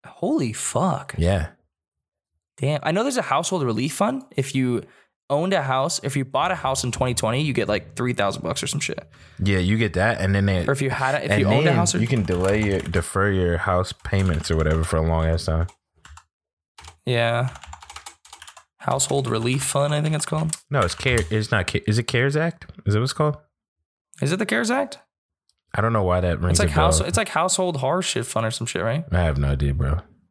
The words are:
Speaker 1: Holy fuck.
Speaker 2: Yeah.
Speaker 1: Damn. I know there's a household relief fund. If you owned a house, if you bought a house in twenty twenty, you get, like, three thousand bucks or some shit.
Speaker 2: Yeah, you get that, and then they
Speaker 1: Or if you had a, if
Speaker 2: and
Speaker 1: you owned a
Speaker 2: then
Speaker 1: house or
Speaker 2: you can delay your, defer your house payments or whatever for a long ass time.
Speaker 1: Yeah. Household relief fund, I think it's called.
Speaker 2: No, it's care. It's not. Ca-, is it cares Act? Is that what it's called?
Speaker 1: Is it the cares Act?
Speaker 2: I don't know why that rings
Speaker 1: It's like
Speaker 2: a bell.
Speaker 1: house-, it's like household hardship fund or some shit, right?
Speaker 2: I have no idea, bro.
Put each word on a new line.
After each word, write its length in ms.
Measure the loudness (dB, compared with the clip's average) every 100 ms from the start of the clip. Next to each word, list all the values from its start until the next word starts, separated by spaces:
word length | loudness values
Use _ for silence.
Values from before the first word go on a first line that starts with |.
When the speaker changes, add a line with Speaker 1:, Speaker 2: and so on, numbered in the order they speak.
| -20
Speaker 1:
Holy 480 | -6 -2 0 0
fuck. 600 | -2 -2 0 0 0 -4 0
Speaker 2:
Yeah. 320 | 2 2 -2 -8 _ _ _ _ _ _ _ _ _ -4
Speaker 1:
Damn. 220 | -2 0
I 80 | 0
know 120 | 0
there's 140 | 0 -2
a 40 |
household 400 | 0 0 0 -2
relief 300 | 0 0 -2
fund. 300 | 0 0 0 -6 -4
If 200 | -2 0
you 280 | 0 -2 -6 -20 _ _ _
owned 240 | -2 2
a 80 | 0
house, 380 | 0 0 0 -2
if 140 | -2 -2
you 80 | -2
bought 260 | -2 0
a 40 | -2
house 280 | -2 -2
in 80 | -4
twenty 220 | -2 -2
twenty, 300 | 0 0 0
you 100 | 0
get, 140 | 0 0
like, 280 | -2 -4 -6
three 180 | -4
thousand 280 | 0 -2 -2
bucks 200 | -6 -6
or 40 | -4
some 120 | -4
shit. 280 | -4 -8 -12 -20 -20 -4
Speaker 2:
Yeah, 200 | 0 2
you 180 | 2 2
get 160 | 0
that, 260 | 2 0 2
and 140 | 0
then 120 | 2 2
they 180 | 2 0
Speaker 1:
Or 60 |
if 100 | 0
you 80 | -2
had 260 | 0 0 -2
a, 100 | 0
if 60 |
Speaker 2:
and 80 | 2
Speaker 1:
you 60 | 4
owned 140 | 4
a 20 | 4
Speaker 2:
then 60 | 4
Speaker 1:
house 180 | 2 0
or 40 |
Speaker 2:
you 80 | 0
can 160 | 0
delay 400 | 0 0 2 2
your, 160 | 2 0
defer 500 | 0 -2 0 0 2
your 260 | 2 2 2
house 360 | 2 2 0 -6
payments 460 | -2 0 2 0 0
or 60 | 2
whatever 260 | 4 2
for 140 | 2 2
a 40 | 2
long 180 | 2 2
ass 180 | 0 0
time. 220 | 0 0 -6 _ _ -20 -20 _ _ _ _ _ -20 -20 _ -2
Speaker 1:
Yeah. 440 | 2 2 0 -2 -6 -18 -20 -18 -18 -20 -20 -20 -20 -20 -20 _ _
Household 500 | -4 -2 0 0 0
relief 360 | -2 0 -2
fund, 300 | 0 0 0
I 80 | 0
think 140 | -2 -2
it's 100 | -2
called. 300 | -4 -2 -6 _
Speaker 2:
No, 80 | 0
it's 140 | 0 0
care. 240 | 0 0 2
It's 220 | -2 0
not. 160 | 0 0
Ca-, 160 | -2 0
is 120 | 0
it 40 |
cares 320 | 0 0 0 0
Act? 300 | -2 -4 -16 -8 -2
Is 80 | 0
that 40 |
what 40 |
it's 100 | 0
called? 240 | 0 -2 -2 _ _ _ _ _ _ _ -4
Speaker 1:
Is 100 | -2
it 60 | -2
the 60 | 0
cares 260 | 0 0
Act? 260 | -2 -2 -8 _ _ _ _ _ _ _
Speaker 2:
I 80 | -2
don't 120 | 0
know 100 | 2
why 160 | 2 2
that 200 | 2 0
rings 120 | 0
Speaker 1:
It's 60 | 2
like 120 | 2
Speaker 2:
a 40 | 4
bell. 100 | 4
Speaker 1:
house-, 140 | 4
it's 180 | 2 -2
like 120 | 0
household 480 | 0 0 0 -2 0
hardship 480 | 0 0 -2 -4 -2
fund 200 | -2 -2
or 60 |
some 140 | -4 -4
shit, 160 | -2
right? 220 | -2 -2 0
Speaker 2:
I 80 | 0
have 160 | 2 2
no 120 | 0
idea, 240 | 0 0
bro. 260 | 0 0 -2 -6 _ _